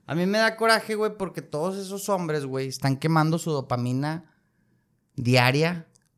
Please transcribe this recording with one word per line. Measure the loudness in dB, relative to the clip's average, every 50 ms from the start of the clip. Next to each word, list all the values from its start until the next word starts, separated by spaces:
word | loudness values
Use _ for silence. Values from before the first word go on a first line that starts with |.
| _
A | -6 -2
mí | 0 0
me | 0 2 2
da | 2 0 0
coraje, | 2 2 4 4 2 2 -2 -2
güey, | -2 -2 -2 -2 -4
porque | -6 -6 -6 -10 -10
todos | -8 -6 -4 -4 -4 -4
esos | -6 -8 -8 -8 -8 -4 -2
hombres, | -2 0 0 0 -2 -2 -2
güey, | -4 -4 -4 -4 -4
están | -6 -2 0 0 0
quemando | 2 2 2 4 4 4 4 2 0
su | 0 -2
dopamina | -2 -2 -2 -2 -2 0 0 0 0 0 -2 -2 -4 -6 -8 _ _ _ _ _ _ _ _ _ _ _ _ _ _ _ _ _ _
diaria. | -4 0 4 4 6 6 4 4 2 2 0 0 -4 -8 -14 _ _ _ _ _